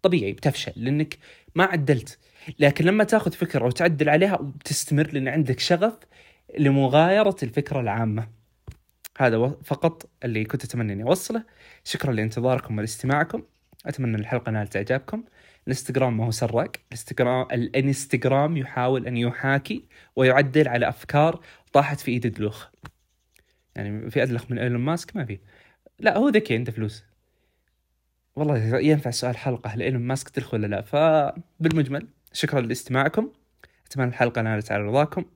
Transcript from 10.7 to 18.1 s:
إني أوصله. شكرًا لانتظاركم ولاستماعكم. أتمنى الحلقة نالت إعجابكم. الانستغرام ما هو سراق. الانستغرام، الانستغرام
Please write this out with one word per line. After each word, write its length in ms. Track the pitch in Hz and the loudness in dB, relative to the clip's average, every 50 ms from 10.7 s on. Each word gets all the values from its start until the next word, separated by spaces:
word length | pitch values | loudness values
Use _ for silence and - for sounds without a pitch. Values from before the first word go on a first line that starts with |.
| - 120 113 104 | -4 -4 -4 -4
إني 100 | 98 98 | -4 -4
أوصله. 420 | 110 127 180 185 - - 226 226 226 _ _ _ - - - _ _ | 0 0 0 0 0 -6 -6 -6 -6 _ _ _ -20 -20 -20 _ _
شكرًا 280 | - - - - 139 | -10 -6 -4 -2 -2
لانتظاركم 680 | 120 107 107 110 110 120 117 127 127 - - - 110 107 | 0 0 -2 -2 -4 -2 0 0 0 0 -2 -4 -6 -4
ولاستماعكم. 640 | 104 110 - - - 131 139 147 160 - - 117 - _ _ _ _ _ _ _ - | -4 -6 -6 -4 -2 0 0 0 0 -2 -4 -10 -10 _ _ _ _ _ _ _ -10
أتمنى 300 | - 147 - 127 117 110 | -10 -6 -4 -4 -2 -2
الحلقة 340 | 107 107 - 127 120 - 113 | -4 -4 -4 -6 -6 -4 -4
نالت 240 | 110 107 104 104 - | -4 -4 -4 -4 -4
إعجابكم. 480 | 98 104 - 127 139 - - - 226 226 _ _ _ _ _ _ _ _ | -6 -2 -2 -4 -4 -4 -6 -8 -8 -10 _ _ _ _ _ _ _ _
الانستغرام 500 | - 131 - - - 123 127 131 123 113 | -6 -6 -6 -6 -4 0 0 0 2 0
ما 100 | 110 120 | 0 -2
هو 40 | 117 | -2
سراق. 420 | 110 - 127 113 113 117 165 - - - _ _ | -2 -2 -2 0 0 -2 -2 -2 -8 -16 _ _
الانستغرام، 580 | 123 113 - - - - 127 123 127 127 123 - | -16 -16 -12 -10 -2 0 0 2 2 0 -2 -2
الانستغرام 1040 | 123 120 120 - - 135 135 139 135 135 - - | -2 -4 -4 -2 -2 0 0 0 -2 -2 -2 -4